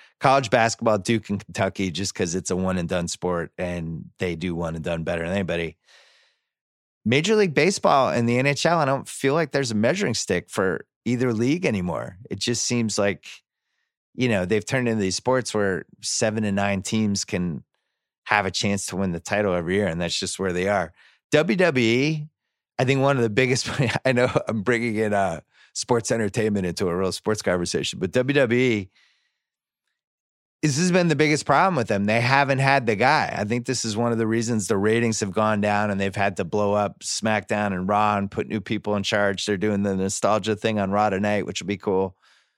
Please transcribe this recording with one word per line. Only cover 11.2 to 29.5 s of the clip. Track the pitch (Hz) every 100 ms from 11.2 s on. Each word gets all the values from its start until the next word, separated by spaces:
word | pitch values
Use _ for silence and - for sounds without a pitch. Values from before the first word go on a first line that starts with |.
| 127
league | 110 123 175 180
anymore. | 101 90 64 60 92 -
It | 98
just | - 117
seems | - 120 110 104
like, | 101 92 - - _ _ _ _ _ _ _
you | - 123
know, | 101 90
they've | 107
turned | - 135 120
into | 110
these | 95
sports | - 127 127 113
where | 107 98 90 - -
seven | - - 110 110
and | 104 98
nine | 101 98
teams | - 110 107 98 -
can | 101 87 73 - _ _ _ _ _
have | - 107 95
a |
chance | - 104 98 -
to | 92
win | 95
the | 82
title | - 104 104
every | 90 82
year, | 98 95
and | 82
that's | 85 -
just | 95 -
where | 95
they | 87 98
are. | 101 82 _ _ _ -
W | 147 175 190
W | 175 131 113
E, | 123 147 156 151 _ _ _ _ -
I | 127
think | 135
one | 139 139
of |
the | 113
biggest, | 104 127 127 -
<laughs> | - 117 - 131
I |
know | 123 123 139 -
I'm | 110
bringing | 98 117 117 107
in, | 107
uh, | 101 92 78 - _ _
sports | - - 117 -
entertainment | 117 104 117 110 101
into | 90 85 92
a | 87
real | 95
sports | - 110 104
conversation, | 98 90 87 78 73 -
but | 90
W | 123 127
W | 143 123 120
E | 127 107 95 _ _ _ _ _ _